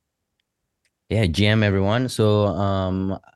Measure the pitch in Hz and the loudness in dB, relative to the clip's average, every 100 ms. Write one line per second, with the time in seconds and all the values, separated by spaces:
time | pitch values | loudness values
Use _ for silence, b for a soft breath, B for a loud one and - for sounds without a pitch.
0 | _ _ _ _ _ _ _ _ _ _ | _ _ _ _ _ _ _ _ _ _
1 | - 104 95 80 104 110 104 98 98 117 | -4 -2 0 2 2 2 2 0 0 -2
2 | 127 - 107 104 104 85 98 98 92 95 | -2 0 2 2 0 0 -2 -2 -2 -4
3 | 95 95 _ | -4 -8 _